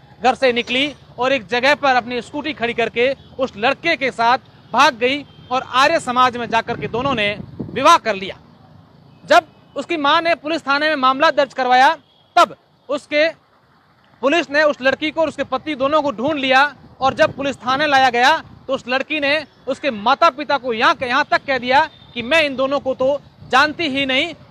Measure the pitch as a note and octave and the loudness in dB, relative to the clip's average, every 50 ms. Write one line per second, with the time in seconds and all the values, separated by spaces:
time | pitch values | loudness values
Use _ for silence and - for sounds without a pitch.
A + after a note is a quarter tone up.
0 | - - - - F#3+ B3 B3 - C4+ B3+ A#3+ A#3+ A#3 - A#3+ B3+ C#4 D4+ C4 - | -12 -20 -8 -2 0 0 0 2 2 0 0 0 -2 -2 -2 -2 -2 -2 -6 -10
1 | - - - - A#3+ C4 C#4 C4 G3+ E3+ A3+ B3 A#3 C#4 D4 - C#4+ C#4 B3+ B3 | -20 -16 -8 -4 -2 -2 -2 -2 -2 -4 -4 0 2 2 2 2 2 0 0 0
2 | G#3+ A#3+ B3 A#3+ - - - D4 B3 D#4 C#4 - A3+ A#3+ A#3 A#3 A3+ A3 - A#3 | -2 -4 -6 -8 -8 -8 -8 -8 -8 -8 -6 -4 -4 -4 -2 -2 -4 -2 0 0
3 | A#3+ C4+ C4+ - - - - - C4+ A3+ - G3 G#3+ C4 C4+ - - E4+ E4 B3+ | 0 0 -2 -4 -10 -14 -8 -6 -6 -6 -4 -2 -2 -2 -2 -2 -2 -2 -2 -2
4 | C4+ B3 - - A3+ A#3 B3+ - - - _ _ - - - A#3+ C#4 D#4 C4 G#3+ | -2 -4 -2 0 0 2 0 0 -2 -8 _ _ -14 -4 0 2 2 2 2 0
5 | A#3+ B3+ C4+ D4 C#4 - - - - - B3 C4 B3 - - B3+ C#4 D4+ E4 D#4 | -2 -2 -2 -4 -8 -12 -20 -20 -10 -6 -6 -6 -4 -2 2 2 2 4 2 0
6 | - B3 A#3+ B3+ B3+ B3+ A3+ A#3+ A#3 A3 A3 A3+ A3 - A#3+ - - - G#3 A3+ | -2 -2 0 2 2 2 0 -4 -6 -2 -2 -2 -2 -4 -6 -8 -8 -6 -6 -4
7 | C4 C#4 C4+ A3+ G#3 G3+ G#3 G3 - - - - - - - A#3+ C4+ D#4+ E4+ D#4+ | -4 -2 -2 -2 -2 -2 -4 -6 -10 -14 -14 -14 -14 -10 -4 0 4 4 4 4
8 | - A3 G3+ F#3+ F#3+ F3 C3+ - - - _ _ _ _ - - - _ _ _ | 2 -2 -6 -4 -8 -12 -14 -14 -20 -20 _ _ _ _ -20 -20 -20 _ _ _
9 | _ - - _ - - C#4+ F4 E4 - _ _ _ _ - C#4+ C4+ - E4+ D#4+ | _ -20 -20 _ -2 2 2 2 2 0 _ _ _ _ -12 -10 -8 -6 -4 -2
10 | C#4+ C#4 D4+ E4 E4 E4+ E4+ - - D4+ E4 D4+ - C4+ C#4 C#4+ D4+ D#4 D#4 C#4 | 0 2 2 2 2 0 -2 -2 -4 -4 -6 -4 -2 -2 -2 0 0 -2 0 0
11 | B3+ C4 C4 C4 D#4 D#4+ C#4+ C#4 C#4+ - - C4 C4 B3+ B3 B3+ C4 D4+ E4 D4 | 0 0 2 2 2 2 2 2 0 -2 -2 -4 0 2 4 6 6 4 2 0
12 | _ _ _ _ _ _ - F4 E4 G#3+ C#3 - _ _ _ _ _ - C#4 D4 | _ _ _ _ _ _ 2 2 2 2 0 -6 _ _ _ _ _ -8 -8 -8
13 | - - D#4 D4 D4+ E4 D4 - _ _ _ _ _ _ _ _ _ _ _ _ | -6 -4 0 0 0 0 -2 -6 _ _ _ _ _ _ _ _ _ _ _ _
14 | _ _ _ _ A3+ C4+ D4+ E4+ D4 - C#4 D4 D#4 D4 C#4+ - B3 C4+ C4 - | _ _ _ _ 0 0 0 0 0 0 0 2 2 2 0 0 0 0 0 0
15 | D4+ D#4 - D#4+ D#4+ D4 - - C4 - B3+ B3+ C4 D4+ D4+ A#3+ C4+ C#4 D4+ D#4 | -2 -4 -2 -2 -2 -2 -2 -6 -6 -6 -6 -6 -6 -6 -4 -4 -2 0 0 0
16 | C#4+ C#4+ A3+ G3 A3+ D4+ D#4+ C#4+ C4 C4 B3+ C4 C#4+ D4 C4+ - - - - - | 0 -2 -4 -4 -4 -4 -4 -2 0 2 4 4 2 2 -2 -8 -20 -20 -8 -4
17 | C4 C4+ B3+ A3 D#4 D4+ - B3 C#4 C#4 B3 - G#3+ B3 C4 C4+ D#4 D4+ C#4 C4+ | -2 -2 0 0 0 0 0 -4 -6 -6 -6 -6 -4 -4 -2 -2 0 2 2 4
18 | C4 C4 A#3 A#3+ B3 C#4 D#4+ D#4 C4 - - - - - C4+ B3+ - A#3 B3+ C4 | 4 2 2 2 2 2 2 0 -2 -10 -20 -16 -8 -6 -6 -6 -4 -4 -4 -4
19 | C4 - D4+ D#4 C#4+ C#4 C#4+ - F#3+ - _ _ _ B3 C4+ - - C#4+ A#3 G3+ | -2 -4 -4 -2 0 0 0 -2 -4 -8 _ _ _ -8 -8 -4 -4 -6 -4 -2
20 | G3+ A#3 C4+ C4 E4+ E4+ B3+ C4 D4 A3+ C#4+ C4+ A#3 B3+ A3+ A3 B3 D#4 E4 - | 0 0 2 4 4 2 2 0 -2 -2 -2 -2 -2 -4 -2 2 2 2 2 0
21 | C#4 B3 B3 C#4 C#4+ - E4+ E4+ - - C4+ B3+ A#3 B3 B3+ C#4+ D#4+ D4 - - | -2 -2 -2 -2 0 0 -2 -2 0 -2 -4 -2 0 2 2 2 2 0 -4 -12
22 | - - - A#3+ A3+ A#3+ D#4 E4 D#4 C#4+ C4+ A#3+ C4+ C4 C#4+ C#4 C4+ C4 C4 - | -20 -14 -10 -10 -4 0 2 2 2 0 0 -2 -2 -2 -2 -2 -4 -4 -4 -2
23 | C4 C4 D4 C4+ - - _ _ - - A#3+ B3+ D4 D4+ D4 - F4 D4+ B3+ C#4 | -2 -2 -2 -2 -6 -14 _ _ -6 0 2 2 2 2 0 -4 -4 -4 -2 -2
24 | C#4 C4 B3+ C4 D#4+ F4 D4+ - - - | -2 -2 0 -2 -2 -4 -6 -12 -20 -10